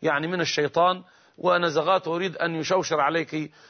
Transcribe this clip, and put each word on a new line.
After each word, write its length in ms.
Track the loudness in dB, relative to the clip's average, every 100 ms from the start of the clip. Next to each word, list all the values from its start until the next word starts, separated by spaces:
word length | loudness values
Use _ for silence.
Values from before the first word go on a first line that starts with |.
يعني 260 | -2 0 -2
من 140 | -2
الشيطان 640 | -2 0 0 2 2 2 -6 _ _ -4
ونزغاته 760 | 2 2 2 0 2 0 0 -4
يريد 220 | -4 -4
أن 180 | -4 -2
يشوشر 440 | 0 0 0 0
عليك 520 | 2 0 -2 -6 -8 -12 -20